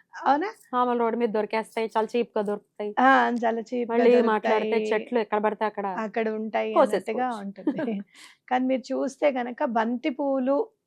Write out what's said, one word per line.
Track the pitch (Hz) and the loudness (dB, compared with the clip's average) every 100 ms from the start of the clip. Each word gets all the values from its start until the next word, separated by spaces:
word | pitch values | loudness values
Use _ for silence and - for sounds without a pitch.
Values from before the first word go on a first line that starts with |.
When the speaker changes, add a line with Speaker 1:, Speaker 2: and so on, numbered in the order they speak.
| _ - | _ -4
Speaker 1:
అవునా? | - 285 381 453 _ | 0 2 0 -8 _
Speaker 2:
మామూలు | 254 247 240 | 0 0 2
రోడ్డు | 233 226 | 0 0
మీద | 240 | 0
దొరికేస్తాయి, | 214 214 220 214 - 226 226 | 0 -2 -4 -4 -6 -4 -2
చాలా | 214 240 | 0 -2
చీప్ | 233 - | -2 -2
గా | |
దొరుకుతాయి. | 202 208 - _ 208 208 | -2 -4 -8 _ -6 2
Speaker 1:
ఆ, | 254 269 233 240 226 | 6 6 4 0 -2
చాలా | 226 | -2
చీప్ | 220 247 233 | -4 -6 0
గా | 233 | 4
Speaker 2:
మళ్ళీ | 240 | 6
Speaker 1:
దొరుకుతాయి. | 247 | 6
Speaker 2:
మాట్లాడితే | 233 214 220 220 214 220 | 4 2 2 0 2 0
చెట్లు | 214 214 220 240 | 0 -2 0 -2
ఎక్కడ | 208 208 | 0 0
పడితే | 208 208 214 | 0 0 -4
అక్కడ | 202 202 | -4 -6
Speaker 1:
అక్కడ | 185 220 220 220 | -4 -6 -4 -4
ఉంటాయి | 220 220 220 220 | -4 -4 -4 -2
Speaker 2:
కోసేసుకోవచ్చు. | 220 254 202 185 226 | 2 4 2 -2 -4
Speaker 1:
అన్నట్టుగా | 254 226 202 196 208 | -4 -6 -10 -6 -4
ఉంటుంది. | 285 277 202 202 - - | -4 -4 -6 -8 -18 -20
Speaker 2:
<laughs> | _ - | _ -4
Speaker 1:
కానీ | 254 254 | -2 0
మీరు | 262 - | -2 -2
చూస్తే | 262 277 - 302 | -4 -4 0 0
గనక | 254 240 240 | 0 -6 -4
బంతి | 302 226 220 240 311 | -2 0 -2 -2 -4
పూలు | 254 285 269 254 277 453 _ | -4 -2 0 0 0 -2 _